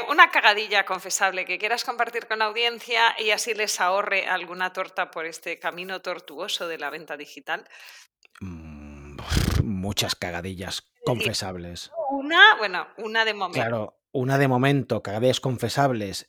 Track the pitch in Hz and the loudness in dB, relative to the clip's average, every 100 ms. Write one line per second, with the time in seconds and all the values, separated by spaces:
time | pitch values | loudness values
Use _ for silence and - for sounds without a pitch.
0 | 240 302 339 302 226 208 214 202 196 185 | 6 6 8 8 6 4 2 2 2 -4
1 | 190 - 196 185 180 180 214 233 - 240 | -4 0 0 0 -4 -4 -2 -2 -4 -2
2 | 226 226 226 220 214 214 240 233 - 233 | -2 -2 -4 0 0 0 -2 -2 -2 4
3 | 226 - 220 208 240 208 208 - 180 196 | 4 2 0 0 0 -2 -2 0 2 2
4 | 208 196 - 185 175 175 185 180 190 - | 2 0 0 -2 -4 -4 -4 -4 -6 -4
5 | 175 175 165 160 180 165 175 165 185 185 | -6 -6 -8 -8 -10 -6 -6 -6 -8 -8
6 | 185 175 - 147 202 - 175 160 143 156 | -8 -8 -10 -10 -6 -6 -6 -6 -8 -8
7 | 147 147 147 - 143 170 - - - - | -10 -12 -12 -16 -8 -8 -10 -20 -20 -20
8 | - _ _ - 98 82 78 73 73 73 | -20 _ _ -14 -12 -12 -14 -16 -16 -16
9 | 73 69 - - - - 120 95 95 104 | -16 -14 -2 0 2 2 0 0 -2 -2
10 | 104 - 92 85 90 90 92 - - _ | -2 -2 -4 -6 -6 -8 -8 -8 -10 _
11 | - 120 110 104 98 90 87 87 - - | -2 0 0 -4 -4 -8 -10 -12 -12 -6
12 | 277 277 277 330 415 403 208 180 151 - | -4 -2 0 8 8 8 0 -4 -6 -8
13 | 214 226 220 208 185 160 117 117 104 - | -4 0 0 0 -4 -2 -2 -2 -4 -10
14 | _ - 127 139 139 127 135 143 117 113 | _ -2 2 4 6 6 4 4 2 -2
15 | 101 104 127 123 135 117 113 - 139 120 | -2 2 2 2 0 -2 -2 2 2 2
16 | 101 95 | -4 -8